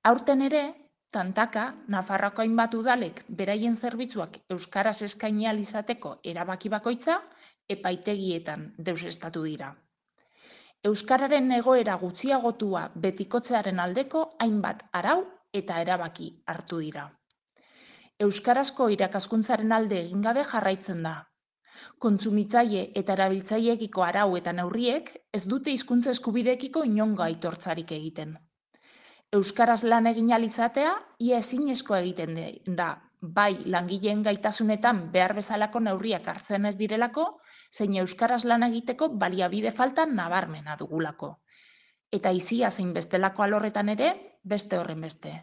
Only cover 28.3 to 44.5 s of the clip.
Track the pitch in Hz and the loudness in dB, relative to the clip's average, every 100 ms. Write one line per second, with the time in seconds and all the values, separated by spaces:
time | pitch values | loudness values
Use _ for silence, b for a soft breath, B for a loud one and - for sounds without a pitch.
28.3 | 160 _ _ _ b b b b b _ | -14 _ _ _ b b b b b _
29.3 | 208 190 - 233 233 233 233 233 226 226 | 2 4 4 4 6 6 6 6 4 4
30.3 | 233 226 - 233 269 302 403 - _ 233 | 4 2 2 2 2 0 -2 -8 _ 2
31.3 | 240 208 254 285 247 - 196 180 180 160 | 4 4 2 2 0 2 0 0 -4 -6
32.3 | 165 165 - - 180 165 147 _ _ 170 | -6 -8 -10 -6 -2 -2 -6 _ _ -2
33.3 | 180 208 190 - 180 180 196 208 208 214 | 2 4 2 0 -2 0 -2 0 2 0
34.3 | 202 214 208 214 214 240 214 165 180 185 | 0 0 2 2 4 2 2 2 2 2
35.3 | 208 202 214 214 233 220 190 220 180 175 | 2 0 2 0 0 0 0 -2 -4 -4
36.3 | 170 - 202 208 196 208 220 233 254 349 | -10 -4 0 0 0 -2 0 0 0 -4
37.3 | - B B B - 208 190 185 - 233 | -4 B B B -4 0 0 0 2 2
38.3 | 247 240 233 240 233 240 254 311 214 180 | 2 2 4 2 0 -4 -2 -2 0 -2
39.3 | 185 180 202 220 220 262 269 320 226 170 | 0 0 0 -2 0 0 2 0 0 0
40.3 | 185 175 156 151 151 151 160 156 - 147 | -2 -2 -8 -10 -10 -6 -4 -4 -6 -12
41.3 | - _ b b b b b _ 202 190 | -14 _ b b b b b _ -2 0
42.3 | 185 - 233 220 202 180 170 - 185 190 | 2 0 0 2 2 0 -2 0 2 0
43.3 | 190 202 208 214 214 208 214 294 381 - | 0 0 2 0 -2 -2 2 0 0 -10
44.3 | _ 190 | _ -4